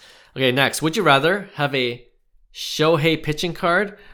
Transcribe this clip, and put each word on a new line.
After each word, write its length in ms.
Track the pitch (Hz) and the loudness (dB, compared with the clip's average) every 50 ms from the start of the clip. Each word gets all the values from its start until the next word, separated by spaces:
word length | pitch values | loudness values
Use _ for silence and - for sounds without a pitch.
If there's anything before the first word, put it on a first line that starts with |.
| - - - - - _ - | -20 -20 -20 -20 -20 _ -4
Okay, 160 | 135 135 127 | 0 0 2
next. 300 | 120 139 135 120 - - | 2 2 2 0 0 -2
Would 140 | 151 160 160 | -4 -2 -2
you 60 | 220 | 0
rather 460 | 185 151 139 135 143 165 190 208 185 - - | 4 4 4 4 4 2 0 -2 -4 -10 -6
have 200 | - 147 139 139 | -4 -4 -2 -2
a 320 | 135 123 120 120 120 - _ _ _ _ _ _ _ _ _ - | -2 -2 -2 -4 -8 -14 _ _ _ _ _ _ _ _ _ -16
Shohei 640 | - - - - - 156 160 165 147 147 165 156 151 | -14 -12 -8 -2 0 2 2 2 4 2 2 0 0
pitching 320 | - 156 147 - - 175 160 | -2 -4 -4 -4 -4 -6 -4
card 440 | - - 170 170 190 208 196 - - - - | -2 0 0 2 0 0 -2 -8 -16 -20 -20